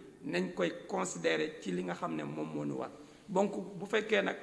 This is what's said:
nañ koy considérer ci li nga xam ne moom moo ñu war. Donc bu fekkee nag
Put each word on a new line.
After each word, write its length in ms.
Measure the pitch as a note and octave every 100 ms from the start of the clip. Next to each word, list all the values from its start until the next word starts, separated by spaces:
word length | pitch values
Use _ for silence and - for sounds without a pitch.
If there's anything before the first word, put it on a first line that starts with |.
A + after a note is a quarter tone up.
| - -
nañ 300 | - F3 F3+
koy 180 | - F3 - -
considérer 720 | F#3+ F#3 F3 D#3+ D#3+ D#3 -
ci 120 | G3
li 100 | F3+
nga 100 | F3+
xam 200 | E3+ E3+ D#3
ne 60 |
moom 260 | D3 D3+ D#3
moo 100 | D3+
ñu 100 | C#3+ C3+
war. 120 | B2+ - - - -
Donc 240 | F3+ G3+ G#3 F#3+ F3+
bu 80 | F#3+
fekkee 360 | A3 G#3 G#3
nag 140 | G3 -